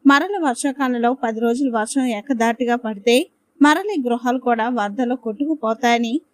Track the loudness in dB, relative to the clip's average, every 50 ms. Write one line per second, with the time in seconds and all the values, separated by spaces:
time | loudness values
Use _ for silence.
0 | _ 6 4 4 2 -2 -4 -2 -2 -2 -2 -2 -4 -6 -2 -2 -2 -2 0 0
1 | 0 0 0 0 -4 -4 -2 0 0 0 0 0 0 -2 0 -2 -4 -2 -2 -2
2 | 0 0 -2 -4 -4 -4 -2 0 0 0 0 0 0 -2 -2 -2 -2 -8 -8 -2
3 | 0 2 2 2 0 -2 _ _ _ _ _ _ 4 4 4 2 0 -2 -2 -2
4 | 0 -2 -2 -2 0 -2 -2 0 0 0 0 0 0 -2 -2 -2 -2 -2 -2 -4
5 | -2 -2 -2 -4 -4 -8 -6 -4 -4 -4 -4 -2 -2 -4 -2 0 2 2 2 2
6 | 0 -2 -4 -6 _ _